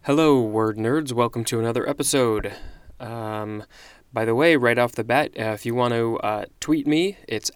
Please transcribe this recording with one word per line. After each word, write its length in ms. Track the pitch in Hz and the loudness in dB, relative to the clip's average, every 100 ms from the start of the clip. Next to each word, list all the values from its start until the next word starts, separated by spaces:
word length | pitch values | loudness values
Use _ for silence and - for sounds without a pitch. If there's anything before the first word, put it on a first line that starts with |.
| - | 2
Hello, 320 | 143 160 135 | 4 6 6
word 380 | 113 110 110 107 | 4 0 0 0
nerds. 380 | 110 147 147 | 0 0 -2
Welcome 300 | 117 117 120 | -2 0 -2
to 140 | 113 117 | -4 -2
another 300 | 113 117 - | -2 -2 -2
episode. 640 | 143 147 143 120 107 101 - - - - - | -2 0 2 2 0 -4 -10 -16 -16 -20 -16
Um, 640 | 117 117 110 107 107 107 - - - - _ | -12 -10 -8 -8 -8 -10 -14 -20 -20 -20 _
by 140 | 113 113 | -2 0
the 80 | |
way, 200 | 117 165 | 4 4
right 220 | 156 120 117 | 4 4 2
off 160 | 120 | 0
the 100 | - | -2
bat, 280 | 113 127 151 - | 0 0 0 -4
uh, 60 | |
if 200 | 110 107 | -6 -4
you 100 | 117 | -4
want 200 | 120 120 | 0 0
to, 240 | 117 117 113 | 0 0 -2
uh, 260 | - 107 - _ | -2 -4 -8 _
tweet 260 | - 156 143 | 0 0 2
me, 300 | 151 190 196 - | 2 0 -4 -8
it's 240 | 110 - | -6 -6